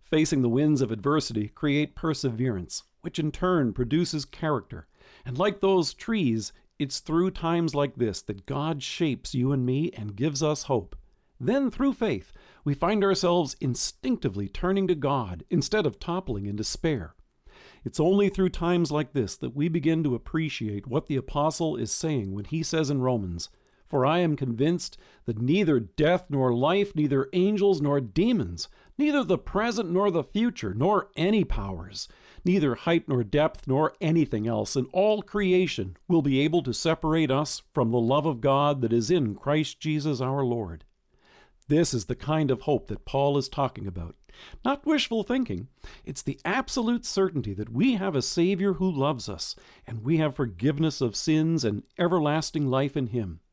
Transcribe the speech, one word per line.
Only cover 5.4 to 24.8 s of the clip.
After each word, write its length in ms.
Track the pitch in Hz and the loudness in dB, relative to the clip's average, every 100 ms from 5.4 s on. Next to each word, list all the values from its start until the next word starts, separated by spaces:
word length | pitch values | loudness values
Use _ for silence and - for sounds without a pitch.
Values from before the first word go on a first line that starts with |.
| 202 202 | -2 0
those 340 | 196 190 165 | 2 2 2
trees, 580 | - - 220 147 110 104 - _ _ | -4 -2 0 2 0 -4 -12 _ _
it's 220 | 143 - | -6 -6
through 300 | - 160 185 | -2 0 0
times 420 | 185 165 170 165 | 0 -2 0 0
like 220 | 139 143 - | 0 -2 0
this 260 | 120 98 | -2 -2
that 240 | - 101 - | -8 -10 -6
God 360 | 139 147 156 | -4 -2 -4
shapes 520 | - - 170 123 - | -6 -2 0 0 -4
you 180 | 135 127 | -2 0
and 140 | 139 123 | 2 0
me 240 | 131 170 | 0 -2
and 260 | - 104 101 | -4 -12 -4
gives 260 | 147 139 | -2 0
us 220 | 156 151 | -2 -2
hope. 320 | - 131 95 - - _ _ _ | 0 -2 -2 -14 -20 _ _ _
Then, 320 | 123 254 269 | 0 0 0
through 220 | - 277 | 0 0
faith, 400 | 254 220 113 - - - - | 0 -2 -2 -6 -20 -20 -8
we 100 | - | -4
find 300 | 139 170 214 | 0 2 2
ourselves 520 | 196 190 180 175 147 - | 4 2 2 2 0 -2
instinctively 880 | 131 120 - - 262 240 135 98 98 | -4 -2 -4 -4 -2 0 -2 -2 -6
turning 400 | - 180 196 190 | -4 0 0 2
to 60 | |
God 500 | 165 139 135 107 90 - | 0 0 0 -2 -8 -2
instead 360 | 170 135 214 160 | -2 0 0 0
of 140 | - | -2
toppling 460 | - 175 190 107 101 | -6 -6 -4 -6 -4
in 100 | 104 | -4
despair. 580 | 107 - 165 139 78 _ _ _ - - - - | -4 -2 0 0 -4 _ _ _ -20 -20 -20 -12
It's 160 | 127 - | -10 0
only 280 | 156 196 202 | 4 6 4
through 200 | 190 190 | 2 0
times 400 | - 170 175 160 | 0 0 2 2
like 220 | 147 151 | 0 -2
this 240 | 143 101 - | -2 -2 -4
that 180 | 127 | -8
we 140 | 127 156 | -2 0
begin 340 | 165 147 160 | 0 2 2
to 100 | 151 120 | 2 -2
appreciate 680 | - 160 160 - 107 101 101 | -2 -4 -4 -4 -6 -6 -4
what 180 | 127 - | -4 -2
the 100 | 135 | -4
apostle 600 | - 147 151 151 165 139 | -2 -2 0 0 -2 -2
is 160 | 117 | -4
saying 400 | - 165 147 98 | -4 -2 -2 -2
when 140 | 98 - | -6 -6
he 160 | 160 | -6
says 260 | 156 160 147 | -2 -2 0
in 100 | 143 | 0
Romans, 480 | 127 123 95 87 - _ _ _ _ | 0 0 -2 -8 -10 _ _ _ _
"For 180 | 143 | 0
I 140 | 131 165 | 2 2
am 160 | 175 | 2
convinced 640 | 147 131 113 147 175 | 0 -2 0 2 2